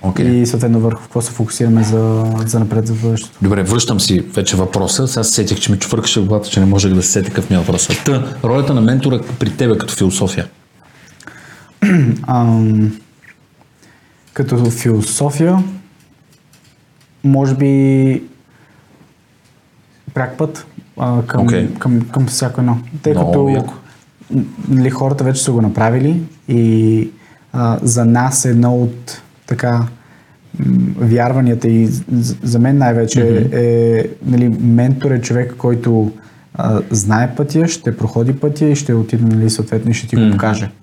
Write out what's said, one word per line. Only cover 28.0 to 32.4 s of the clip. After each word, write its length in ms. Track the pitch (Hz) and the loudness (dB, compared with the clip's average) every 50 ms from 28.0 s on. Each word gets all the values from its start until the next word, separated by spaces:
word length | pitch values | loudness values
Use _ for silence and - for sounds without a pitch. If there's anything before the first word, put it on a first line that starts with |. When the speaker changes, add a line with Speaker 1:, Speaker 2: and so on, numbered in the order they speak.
| 117 | 2
Speaker 2:
нас 400 | 113 117 120 123 131 131 - - | 4 4 4 2 0 -2 -2 0
едно 280 | 131 117 120 120 120 123 | 2 2 2 4 2 2
от, 480 | 123 123 117 120 - - - - - - _ _ _ _ | 0 0 -2 -4 -10 -16 -18 -20 -20 -20 _ _ _ _
така, 380 | - 120 113 - 123 120 117 117 117 - - _ - - - _ _ _ _ _ - - - | -8 -6 -4 -2 -2 0 -2 -2 -4 -8 -16 _ -20 -20 -20 _ _ _ _ _ -16 -10 -4
м, 160 | 139 131 - 123 123 123 - | -2 0 2 2 0 0 -2
вярванията 680 | - 120 113 117 120 117 123 131 135 127 123 117 117 - | -2 0 2 2 2 2 0 0 2 2 2 0 0 0
и 200 | 117 113 113 113 | 2 2 2 2
з-, 160 | 113 127 127 - - | 2 0 -4 -4 -2
з-, 240 | 127 120 117 123 120 120 | -2 -2 -2 -2 -6 -4